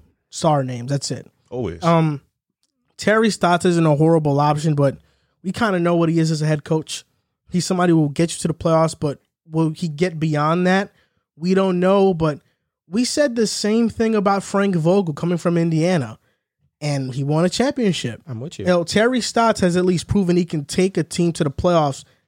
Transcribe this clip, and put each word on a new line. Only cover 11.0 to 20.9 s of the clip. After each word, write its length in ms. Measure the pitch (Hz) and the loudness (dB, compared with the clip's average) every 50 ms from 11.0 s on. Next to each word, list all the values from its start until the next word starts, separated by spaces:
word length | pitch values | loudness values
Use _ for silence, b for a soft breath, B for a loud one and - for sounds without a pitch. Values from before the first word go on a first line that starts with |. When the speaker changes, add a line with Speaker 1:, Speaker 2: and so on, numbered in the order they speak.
| _ _ _ _ _ _ _ | _ _ _ _ _ _ _
Speaker 1:
We 180 | 147 160 180 190 | -6 -2 0 2
don't 260 | 190 196 190 180 175 | 2 2 2 0 2
know, 340 | 180 185 196 202 196 190 180 | 2 2 4 4 4 4 2
but 260 | 156 165 156 143 143 _ _ _ _ _ _ _ _ _ - | 2 0 -2 -2 -4 _ _ _ _ _ _ _ _ _ -6
we 160 | 170 233 247 | -4 -2 -2
said 300 | - - 311 294 285 233 | 0 0 0 0 0 2
the 100 | 240 220 | 0 -2
same 420 | 196 - - - 202 214 233 233 208 | -2 -2 -4 -2 0 2 2 0 0
thing 260 | - - 226 226 220 | 0 -2 -2 0 0
about 280 | 208 185 202 196 196 | 0 2 2 0 0
Frank 340 | - - - 196 196 202 180 | -2 -2 -2 0 0 0 0
Vogel 380 | 170 151 170 185 202 190 165 143 | 0 2 2 2 2 0 -2 -4
coming 240 | - - 170 180 165 | -4 -2 -2 -2 -2
from 180 | - 175 170 170 | 0 0 0 0
Indiana, 600 | 170 170 160 156 160 180 185 160 123 110 110 - _ _ _ _ _ _ _ _ _ _ _ - | 0 0 0 0 2 2 0 0 -2 -4 -10 -16 _ _ _ _ _ _ _ _ _ _ _ -8
and 320 | 147 147 143 139 135 127 120 | -6 -4 -4 -4 -4 -6 -6
he 100 | 143 135 | -6 -2
won 200 | 143 151 160 175 | -2 0 0 0
a 40 | 180 | 0
championship. 720 | - - 233 285 285 262 233 196 156 - - - 110 - - | 0 0 -2 0 0 0 0 0 0 -2 -6 -8 -10 -10 -14
Speaker 3:
I'm 120 | - 123 110 | -12 -12 -10
with 200 | 127 - - - | -10 -12 -10 -4
you. 60 | - | 0
Speaker 1:
Now, 180 | 180 180 175 170 | 0 2 0 0
Terry 360 | - - 208 220 247 254 240 | 0 0 2 2 2 2 0
Stotts 400 | - - - 233 226 226 214 - | -4 -2 0 2 2 2 2 2
has 160 | 196 175 170 | 0 0 0
at 80 | 180 180 | 2 0
least 220 | 185 185 160 - | 0 0 -2 -2
proven 300 | - - 202 190 175 175 | -2 0 0 2 2 2
he 80 | 175 180 | 0 0
can 200 | - - 151 139 | -2 -4 -6 -6
take 300 | - - 180 180 190 | -4 -2 0 0 0